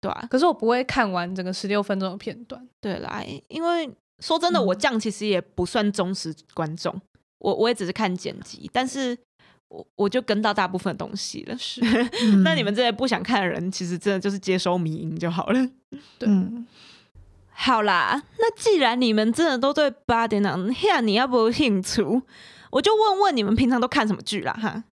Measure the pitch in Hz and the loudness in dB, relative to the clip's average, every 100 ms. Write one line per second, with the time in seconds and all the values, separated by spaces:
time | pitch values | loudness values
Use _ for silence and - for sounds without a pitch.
0 | 190 - 233 262 339 - 220 240 254 277 | -6 -8 -2 2 2 2 2 0 0 0
1 | 214 180 175 190 185 185 196 208 202 190 | 0 -2 -4 -6 -6 -6 -2 -2 0 -2
2 | 190 190 - 214 240 247 247 _ 208 180 | -4 -6 -12 -12 -14 -18 -18 _ -8 -8
3 | - 208 - - _ 311 339 339 294 - | -8 -10 -10 -14 _ -4 -2 -2 -4 -12
4 | _ _ - 320 339 339 202 190 285 226 | _ _ -2 0 2 2 2 0 0 0
5 | 220 202 208 185 - - 180 240 208 202 | -4 -4 -2 -2 -2 -6 -2 0 0 0
6 | 180 190 165 151 _ - 156 165 - 190 | -2 -4 -8 -12 _ -6 -6 -4 -8 -8
7 | _ _ _ _ - - 226 240 180 - | _ _ _ _ -4 0 0 0 -4 -2
8 | 214 180 - - - - - - 262 269 | -2 -2 -6 -12 -16 -16 -6 -4 -4 -2
9 | 254 240 _ _ _ _ _ - - - | -4 -4 _ _ _ _ _ -20 -20 -2
10 | 202 247 254 208 214 208 185 185 196 - | 0 0 0 0 0 0 -2 -2 -4 -6
11 | - 202 - - - 247 - - 240 226 | -8 -8 -10 -10 -10 -10 -10 -2 2 2
12 | 240 403 233 202 190 311 208 208 247 226 | 0 2 6 6 6 4 0 2 0 0
13 | 254 202 185 233 185 - 175 190 180 175 | 0 -2 0 0 0 -2 -4 -6 -6 -2
14 | 208 196 196 196 190 180 180 180 165 156 | 0 0 -2 -4 0 0 2 0 -2 -4
15 | 160 160 170 170 - 247 254 - _ 285 | -6 -4 -4 -4 0 2 0 -4 _ -20
16 | - _ 233 196 185 233 233 - - - | -20 _ 2 2 2 -6 -14 -18 -20 -20
17 | _ - - _ _ - - 233 208 175 | _ -20 -20 _ _ -4 0 2 4 2
18 | 98 269 - - 453 440 466 381 254 240 | 2 -2 -4 0 0 2 2 4 4 4
19 | 247 214 220 233 330 254 269 285 285 269 | 2 4 2 2 2 2 0 2 0 0
20 | - 233 233 214 202 156 185 254 415 339 | 0 0 2 2 0 0 -4 0 2 2
21 | 220 202 262 247 220 233 285 196 185 - | 2 2 2 2 2 2 2 2 0 -2
22 | 156 240 - - - - - - 403 427 | 0 0 -2 -20 -20 -20 -2 0 4 4
23 | 440 381 403 269 202 220 247 247 247 294 | 4 4 4 4 2 2 4 2 2 2
24 | 214 190 - 208 - - 220 - - | 0 -2 -2 -4 -4 -4 -6 -6 -14